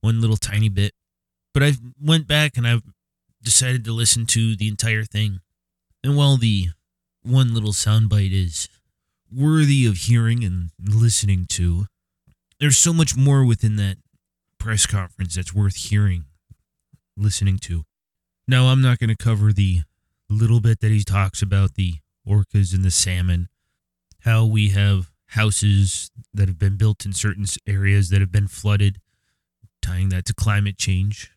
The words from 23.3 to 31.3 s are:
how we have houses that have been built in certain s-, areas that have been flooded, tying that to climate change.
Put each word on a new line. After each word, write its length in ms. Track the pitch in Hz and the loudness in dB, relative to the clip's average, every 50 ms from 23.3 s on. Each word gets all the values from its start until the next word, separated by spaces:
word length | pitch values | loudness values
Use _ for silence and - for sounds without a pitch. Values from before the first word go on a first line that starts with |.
| 87 87 87 - _ _ _ _ _ _ _ _ _ _ _ _ _ _ _ | 0 -2 -2 -6 _ _ _ _ _ _ _ _ _ _ _ _ _ _ _
how 220 | 117 113 110 113 | 0 2 2 2
we 220 | 110 107 110 104 | 2 2 2 2
have 420 | 101 98 101 101 101 98 95 90 - _ _ _ | 2 2 2 2 2 2 0 -2 -6 _ _ _
houses 840 | _ - 107 110 107 101 - - 104 98 98 101 95 - - - - _ - - _ - | _ -4 -2 0 0 0 0 2 2 4 4 2 0 -2 -6 -10 -14 _ -20 -20 _ -2
that 160 | 101 101 95 | -2 -2 -2
have 100 | 90 80 | 0 -2
been 160 | 101 98 98 | -2 -2 0
built 300 | 95 110 110 107 _ - | 0 0 0 0 _ -6
in 80 | 101 95 | -8 -8
certain 300 | - - 107 98 98 101 | -4 -4 -6 -4 -4 -6
s-, 140 | 92 - - _ | -6 -6 -8 _
areas 440 | - 101 98 98 98 101 101 98 87 | -6 -4 -2 0 2 2 2 2 2
that 100 | 98 98 | 0 -2
have 140 | 98 92 87 | -2 0 0
been 160 | 104 98 95 | -2 -2 -2
flooded, 500 | - - - 104 104 101 101 98 95 - _ _ _ _ _ _ _ _ _ _ _ _ _ - _ _ | -8 -6 -4 -2 0 2 0 0 -2 -4 _ _ _ _ _ _ _ _ _ _ _ _ _ -20 _ _
tying 280 | - - 92 90 95 98 | -10 -8 -4 -4 -4 -2
that 160 | 92 90 90 | -2 -4 -4
to 80 | - 104 | -6 -4
climate 440 | - - 110 104 101 101 101 98 | -2 -2 0 0 0 0 -2 -4
change. 540 | _ - - 95 92 95 101 104 - - - | _ -4 -2 -2 0 -2 -2 -4 -8 -14 -20